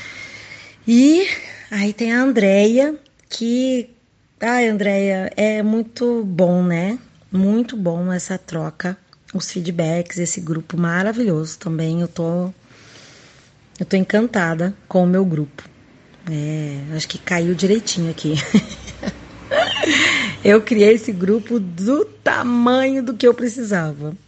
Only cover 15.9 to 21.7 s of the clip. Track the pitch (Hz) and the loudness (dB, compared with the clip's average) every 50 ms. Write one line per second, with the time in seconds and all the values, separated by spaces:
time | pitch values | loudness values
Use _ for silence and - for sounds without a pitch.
15.9 | - - _ _ - - - 175 156 147 147 151 156 156 151 147 143 139 139 151 | -20 -20 _ _ -20 -14 -10 -8 -6 -6 -4 -4 -4 -6 -6 -6 -8 -10 -10 -8
16.9 | 156 156 151 - - - - - 180 170 170 175 180 156 185 185 208 226 - - | -8 -8 -8 -8 -10 -8 -6 -4 -2 0 0 0 0 0 2 2 2 2 0 -2
17.9 | - 180 170 165 156 - - 151 156 143 - - - 208 - - - - - - | -4 -2 -2 -4 -4 -4 -2 -2 -2 -2 0 2 2 2 2 0 -10 -16 -16 -18
18.9 | - - - - - - - - - - - - 539 605 698 - - - - 320 | -14 -10 -10 -10 -10 -10 -16 -20 -20 -18 -8 -2 0 0 0 0 -2 -2 0 0
19.9 | 294 - - - - - 247 202 160 - - 202 208 220 214 - 240 214 202 214 | 2 2 2 2 0 0 -2 -4 -4 0 4 6 6 6 4 4 4 6 8 8
20.9 | 226 220 226 - 202 175 185 185 214 226 208 - 240 233 190 180 | 6 6 2 -4 -4 -2 0 2 2 0 0 -2 -4 -2 -4 -4